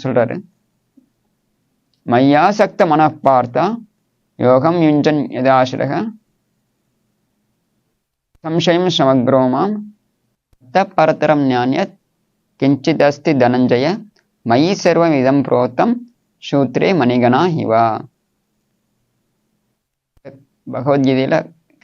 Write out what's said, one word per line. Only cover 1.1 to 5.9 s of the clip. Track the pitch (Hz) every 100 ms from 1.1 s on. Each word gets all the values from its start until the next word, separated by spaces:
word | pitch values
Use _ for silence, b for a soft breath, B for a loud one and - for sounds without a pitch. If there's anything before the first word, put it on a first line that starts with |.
| _ _ _ _ _ _ _ _ _ -
"மய்யாசக்த | 120 139 147 185 208 196 -
மனப்பார்த்தா | 180 151 151 156 139 127 120 143 180 233 - _ _ _ _ -
யோகம் | 123 127 156
யுஞ்சன் | 175 156 147 156 151 123
யதாசிரக | 120 131 131 127 - 135